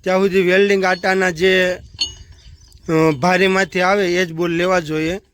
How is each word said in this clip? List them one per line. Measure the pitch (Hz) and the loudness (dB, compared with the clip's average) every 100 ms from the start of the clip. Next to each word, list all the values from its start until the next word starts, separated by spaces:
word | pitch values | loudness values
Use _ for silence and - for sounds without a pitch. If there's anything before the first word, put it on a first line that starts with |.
ત્યાં | 185 190 | 0 0
સુધી | 196 190 | 2 2
વેલ્ડિંગ | 180 185 202 196 | 2 2 2 2
આટાના | 185 185 190 190 185 | 0 0 0 0 0
જે, | 160 190 185 180 180 - - - - - - - - - - - | 0 0 2 0 -4 -12 -12 -12 -12 -20 -20 -20 -20 -20 -16 -2
અ, | 160 160 | 2 2
ભારીમાંથી | 143 175 185 190 190 190 185 | 0 0 2 2 0 -2 -2
આવે | 180 202 185 | 0 0 0
એ | 175 180 | -2 -2
જ | |
બોલ્ટ | 160 175 | -4 -2
લેવા | 170 180 180 | 0 0 0
જોઈએ | 156 156 160 190 _ | -2 -4 -4 -6 _